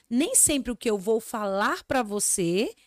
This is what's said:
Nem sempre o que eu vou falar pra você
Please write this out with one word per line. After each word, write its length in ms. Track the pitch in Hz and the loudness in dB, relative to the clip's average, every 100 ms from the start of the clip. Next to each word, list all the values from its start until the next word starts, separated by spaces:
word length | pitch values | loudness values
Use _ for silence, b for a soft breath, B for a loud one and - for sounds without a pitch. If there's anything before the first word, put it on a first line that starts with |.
| b | b
Nem 260 | 240 359 523 | -2 2 4
sempre 360 | - 285 233 | 4 4 -2
o 60 | 233 | -4
que 120 | 240 | -2
eu 80 | 208 | 0
vou 220 | 185 226 | 0 0
falar 640 | - 226 208 196 226 359 | -2 -6 -4 0 0 -2
pra 180 | - 269 | -2 -2
você 720 | 214 208 - - 170 180 302 - | -2 -2 -2 0 0 0 -2 -6